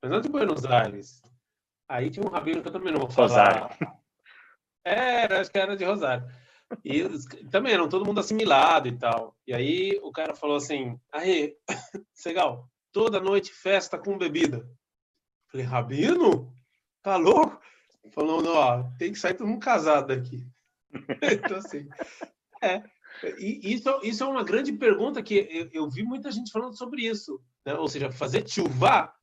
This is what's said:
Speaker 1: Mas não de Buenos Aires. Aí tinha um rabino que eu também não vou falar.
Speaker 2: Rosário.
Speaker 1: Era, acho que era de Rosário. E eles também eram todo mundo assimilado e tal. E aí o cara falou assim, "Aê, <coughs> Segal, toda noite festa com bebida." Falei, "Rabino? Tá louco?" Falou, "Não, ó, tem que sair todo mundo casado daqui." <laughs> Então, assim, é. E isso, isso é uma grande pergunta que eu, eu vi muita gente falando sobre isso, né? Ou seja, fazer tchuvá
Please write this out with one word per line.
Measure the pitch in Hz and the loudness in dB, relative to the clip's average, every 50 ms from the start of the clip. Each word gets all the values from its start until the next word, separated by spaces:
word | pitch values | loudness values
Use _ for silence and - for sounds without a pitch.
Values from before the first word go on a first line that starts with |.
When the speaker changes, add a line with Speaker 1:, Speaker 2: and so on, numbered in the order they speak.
Speaker 1:
Mas | - 127 | -4 0
não | 160 214 | -2 -2
de | 233 285 | -2 -2
Buenos | 302 285 214 185 156 147 127 | 0 0 0 0 0 -2 0
Aires. | - 123 120 113 107 101 101 95 - - _ _ _ _ _ _ _ _ _ _ _ _ _ _ _ | 2 4 4 4 2 -4 -10 -16 -18 -20 _ _ _ _ _ _ _ _ _ _ _ _ _ _ _
Aí | 135 123 131 - | -4 -4 -4 -4
tinha | - - - | -4 -4 -6
um | - | -4
rabino | - - - - 330 165 | -4 -4 -4 -2 -4 -4
que | - | -4
eu | 170 | -8
também | - 370 - 359 311 | -10 -6 -4 -2 -2
não | - | -2
vou | 131 127 | -2 0
falar. | - - 123 | 4 4 4
Speaker 2:
Rosário. | - 120 113 104 101 95 - - - - - - - - - _ _ _ _ _ - - - - _ _ _ _ _ _ _ _ | 6 8 8 8 8 8 4 0 -6 -6 -8 -8 -8 -8 -20 _ _ _ _ _ -20 -20 -20 -20 _ _ _ _ _ _ _ _
Speaker 1:
Era, | 175 190 220 254 254 247 233 233 214 190 196 | 0 0 2 2 2 2 2 2 4 2 0
acho | 190 - | 0 0
que | _ | _
era | 196 190 196 202 | 0 0 0 -2
de | 196 185 | -2 0
Rosário. | 180 208 208 160 135 127 123 123 - - - _ _ _ _ _ _ - - _ | 0 0 0 0 0 0 0 -4 -10 -16 -20 _ _ _ _ _ _ -14 -12 _
E | 151 139 151 | -2 -2 0
eles | 175 190 330 147 - - - - - 131 | 0 -2 -4 -8 -10 -12 -18 -18 -14 -2
também | 127 190 254 262 220 | -2 0 2 2 2
eram | 180 170 147 | 2 2 0
todo | 180 190 208 | 0 -2 -2
mundo | 196 208 208 | 0 -2 -2
assimilado | - - 214 220 220 196 143 135 147 165 156 - 139 | -2 -2 -2 0 4 6 6 6 8 6 6 4 2
e | 123 120 | 0 -6
tal. | 123 127 117 113 113 113 113 _ _ _ | -2 -2 0 0 0 -4 -8 _ _ _
E | - 123 | -6 -4
aí | 120 127 143 165 185 185 196 202 - - | -2 0 0 0 0 0 0 -2 -2 -4
o | 147 | -8
cara | - 160 160 156 147 | -8 -6 -6 -6 -6
falou | - - 147 147 | -6 -2 -2 -2
assim, | 143 143 - 151 139 131 123 120 - _ _ | -2 -2 -4 -4 -4 -4 -6 -8 -12 _ _
"Aê, | - 151 170 185 185 160 147 147 - _ _ | -8 -4 0 0 2 2 0 -2 -6 _ _
<coughs> | - 180 - - - - 202 - _ _ | -10 -10 -10 -10 -14 -16 -16 -16 _ _
Segal, | _ - 175 165 180 175 143 123 127 127 _ _ _ _ _ | _ -8 -4 0 0 0 0 0 -6 -14 _ _ _ _ _
toda | _ 202 220 233 202 190 | _ 0 2 2 2 0
noite | - 190 202 202 190 - - | 0 2 2 2 0 -2 -16
festa | - - 185 202 190 185 - - | -8 0 2 2 2 0 -2 -8
com | 165 - 202 196 | -8 -4 -6 -4
bebida." | 196 185 165 147 170 165 143 120 113 - - - _ _ _ _ _ _ _ _ _ _ _ _ _ _ _ | -2 -2 -2 0 2 0 0 0 -4 -10 -12 -20 _ _ _ _ _ _ _ _ _ _ _ _ _ _ _
Falei, | - 131 127 | -10 -8 -6
"Rabino? | 123 131 123 117 127 135 143 180 262 349 349 339 214 160 135 - - - _ _ _ _ _ _ _ _ _ | -2 -2 -2 -2 -2 -2 0 2 2 4 4 6 4 4 4 -2 -10 -20 _ _ _ _ _ _ _ _ _
Tá | _ 196 196 | _ -2 0
louco?" | 180 165 180 226 - - - - - - - _ _ _ _ _ _ _ - | 4 6 6 8 6 6 4 0 -12 -20 -20 _ _ _ _ _ _ _ -14
Falou, | _ 160 151 160 160 165 | _ -4 -2 0 0 0
"Não, | 160 165 170 | 0 2 4
ó, | 160 139 123 120 123 123 - - | 6 6 6 4 2 -2 -6 -6
tem | - 170 180 | -6 -6 -6
que | 202 - | -6 -2
sair | - 180 185 | -2 -4 -2
todo | - 233 | -2 -2
mundo | 208 220 - | -4 -4 -2
casado | - 262 240 185 156 160 151 143 135 | 0 0 2 2 4 4 4 4 4
daqui." | 135 131 127 123 - - - - - - _ _ _ _ _ _ _ | 0 -2 -4 -4 -8 -10 -12 -14 -16 -20 _ _ _ _ _ _ _
<laughs> | - - - - 135 - | -16 -16 -8 -8 -6 -2
Então, | - 269 220 202 - - 196 | 2 2 2 2 0 -4 -6
assim, | 190 208 - - 143 139 139 139 - - - - - - - _ _ _ _ _ - | -6 -8 -10 -12 -12 -12 -14 -14 -14 -14 -14 -12 -16 -18 -18 _ _ _ _ _ -2
é. | - 196 180 208 - - _ _ _ - - - - 180 180 | -2 -2 -2 -2 -6 -12 _ _ _ -20 -16 -10 -10 -10 -8
E | - 185 202 - - - 196 240 | -6 -6 -6 -6 -6 -2 -4 -4
isso, | 247 - 262 269 269 196 | 0 0 0 0 0 -2
isso | 220 233 214 262 | -4 -4 -4 -4
é | |
uma | 269 269 254 226 | -2 -2 -2 -2
grande | - 196 240 269 277 226 | 0 0 0 0 -2 -4
pergunta | - 277 226 196 - 214 269 294 240 | 2 4 4 4 4 2 -2 -2 -6
que | 214 - 214 196 208 - | -6 0 2 0 2 0
eu, | 160 165 170 165 - 156 156 | -6 -8 -8 -8 -6 -6 -6
eu | 147 | -6
vi | 127 160 214 | -6 -6 -6
muita | 240 254 262 - - | -6 -6 -8 -8 -8
gente | 196 220 247 214 | -8 -8 -10 -6
falando | - 220 240 254 226 | -6 -6 -6 -6 -10
sobre | - 247 240 262 254 | -12 -12 -10 -8 -6
isso, | 233 226 226 208 - - - 127 _ _ _ _ _ | -4 -4 -4 -6 -8 -12 -14 -14 _ _ _ _ _
né? | 139 147 | -6 -6
Ou | 160 160 | -4 -4
seja, | 143 127 143 139 131 | -6 -4 -4 -6 -6
fazer | 123 - 147 131 127 226 214 | -6 -6 -6 -2 -2 -2 -2
tchuvá | - - 208 175 151 127 127 180 196 220 196 160 - - _ | -2 -4 -2 -2 -2 0 4 4 6 6 4 2 0 -10 _